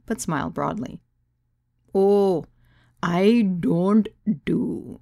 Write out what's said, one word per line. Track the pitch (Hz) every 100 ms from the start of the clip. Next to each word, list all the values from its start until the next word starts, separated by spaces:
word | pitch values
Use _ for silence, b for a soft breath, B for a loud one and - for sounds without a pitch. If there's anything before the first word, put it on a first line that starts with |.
| -
but | 220
smiled | - 160 160
broadly. | 165 143 160 - - _ _ _ _ _ _ _ _ _ 196
Oh, | 196 202 196 175 - _ _ _ _ _
I | 175 170 196 233 214 180
don't | 160 170 180 214 208 - - 165 -
do | 175 160 76 - -